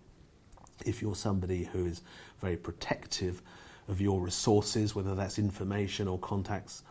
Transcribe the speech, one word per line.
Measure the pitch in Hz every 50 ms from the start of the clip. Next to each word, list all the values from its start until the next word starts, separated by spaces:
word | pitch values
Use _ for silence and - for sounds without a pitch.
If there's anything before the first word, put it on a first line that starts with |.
| - - - - - - - - - - - - - - - - -
If | 110 101 -
you're | 107 107 101
somebody | - - 107 98 95 92 90 92 90 87
who | - - 92 90
is | 87 85 - - - - - - - - -
very | 98 92 85
protective | 85 - 87 - - - - - - - - - - 95 90 90 - - - - - - - - - -
of | - 95 90
your | 98 101 98 92
resources, | 90 92 - - - 123 107 104 104 - - 110 107 107 -
whether | 104 95 98 95
that's | 95 98 95 - 110
information | 107 98 95 - 95 98 101 104 98 95 - - 101 92
or | 92 92
contacts | - - 104 98 92 104 104 92 - - - - - -